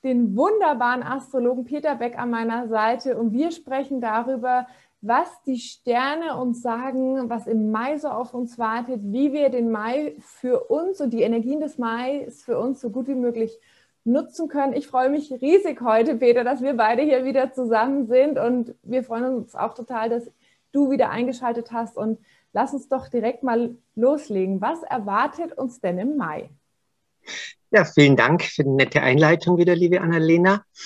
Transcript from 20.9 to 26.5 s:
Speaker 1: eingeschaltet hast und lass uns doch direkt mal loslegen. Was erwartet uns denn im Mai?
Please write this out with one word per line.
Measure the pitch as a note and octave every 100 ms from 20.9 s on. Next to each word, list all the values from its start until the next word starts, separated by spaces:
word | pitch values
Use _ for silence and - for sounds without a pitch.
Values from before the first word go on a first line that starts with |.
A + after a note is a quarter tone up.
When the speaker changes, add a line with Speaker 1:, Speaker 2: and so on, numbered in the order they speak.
| C#4 A#3+
Speaker 1:
eingeschaltet | A3 B3 B3 B3 A#3 A#3
hast | A#3 A3+ -
und | G#3+ A3 _ _ _
lass | - B3
uns | C#4 -
doch | C4 C4
direkt | A#3+ A3 B3+
mal | C4 A#3 A#3+ A#3+ _
loslegen. | - A#3+ D4 D4 G3+ F#3+ F#3+
Was | G#3+ E4
erwartet | E4 B3+ G3 G3+ C#4+ D#4 E4 -
uns | C4 -
denn | F#3 F3+
im | A#3 D4+
Mai? | E3+ D#3 -